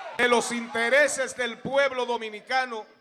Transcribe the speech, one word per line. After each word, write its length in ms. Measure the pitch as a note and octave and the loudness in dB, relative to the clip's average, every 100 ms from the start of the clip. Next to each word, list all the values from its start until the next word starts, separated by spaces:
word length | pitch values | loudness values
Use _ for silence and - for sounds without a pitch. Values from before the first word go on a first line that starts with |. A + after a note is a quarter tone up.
| - - | -10 -2
de 100 | B3 | 2
los 240 | A#3 A#3 | 4 2
intereses 840 | A#3+ A#3 A3+ A#3 C4+ C#4 C4+ B3+ - | -4 -4 -2 2 4 4 2 -4 -4
del 220 | A#3+ A3+ | -6 -6
pueblo 480 | B3+ C4+ C#4 C4 A#3+ | 0 2 2 0 -2
dominicano 800 | A#3 A3 G#3 - C4 B3+ A3+ G#3 _ | -2 -4 -10 -2 -2 -2 -6 -12 _